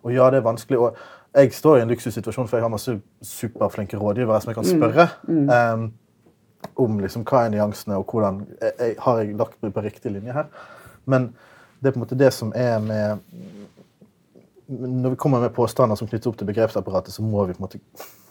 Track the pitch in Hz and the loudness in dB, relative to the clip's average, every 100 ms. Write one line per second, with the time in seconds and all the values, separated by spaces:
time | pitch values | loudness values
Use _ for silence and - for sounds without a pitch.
0 | 117 123 127 135 120 117 - 127 117 113 | -4 4 6 6 2 -4 -2 0 0 -2
1 | - - _ 139 135 - 156 143 117 120 | -16 -20 _ 6 6 6 6 6 4 -2
2 | - 113 113 107 120 120 117 107 - 107 | -4 -8 -8 -6 -2 -2 -2 -4 -4 -6
3 | - _ - - 113 - 104 - 101 104 | -8 _ -18 -10 -10 -2 -4 -2 -8 -4
4 | 104 104 123 107 117 113 180 175 117 135 | -2 0 0 0 0 -4 0 2 4 6
5 | 170 - - 165 139 123 117 113 113 110 | 4 2 -2 0 4 4 4 0 -4 -10
6 | _ _ _ _ _ _ - - 127 107 | _ _ _ _ _ _ -14 -2 0 0
7 | 98 117 110 135 117 104 104 101 - 98 | -2 -6 0 2 2 2 0 -2 -6 -6
8 | 92 117 104 95 104 - 110 - 120 107 | -2 0 0 -2 -10 -6 -6 -2 -4 -2
9 | - 117 104 104 113 - 110 - 107 - | 0 0 0 -2 -6 -4 -6 -4 -6 -8
10 | 120 101 113 131 151 - - - - - | -10 -8 -8 -8 -8 -12 -20 -20 -20 -16
11 | - 131 123 - _ - - _ 135 131 | 0 0 0 -8 _ -20 -20 _ -2 -2
12 | 110 127 135 - 113 117 123 110 107 107 | -4 4 4 4 -6 -2 -2 -2 -2 -2
13 | 104 104 - 117 98 104 101 _ _ _ | -2 -4 -10 -20 -20 -20 -20 _ _ _
14 | _ _ _ - _ _ - 127 127 127 | _ _ _ -20 _ _ -14 -10 -6 -2
15 | 127 127 156 127 120 110 113 - 123 104 | -2 0 0 2 2 0 -2 2 2 2
16 | 107 110 123 107 98 104 110 104 98 95 | -4 -4 -4 -4 -4 0 0 0 -2 -4
17 | - - 110 104 98 90 95 - - - | -4 -6 -2 0 0 -2 -10 -12 -20 -20
18 | - - _ | -20 -20 _